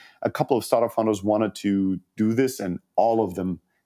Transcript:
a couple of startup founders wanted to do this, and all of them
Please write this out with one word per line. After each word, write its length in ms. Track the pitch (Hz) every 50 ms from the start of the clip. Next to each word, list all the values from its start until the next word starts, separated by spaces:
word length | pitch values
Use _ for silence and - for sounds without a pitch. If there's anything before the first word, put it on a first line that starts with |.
| - - _ _
a 100 | - 117
couple 280 | - - 147 - 139 113
of 40 | 104
startup 300 | - - 117 117 113 -
founders 320 | - 110 110 107 95 95
wanted 300 | 104 107 110 110 104 -
to 440 | - - 101 98 98 95 95 92 90 - _ _ -
do 160 | 110 110 113
this, 260 | 123 135 131 - -
and 180 | 104 92 87 90 - _ _
all 300 | - 101 117 113 113 110
of 120 | 92 90
them 240 | 98 92 92 87 85 - _ _ _ _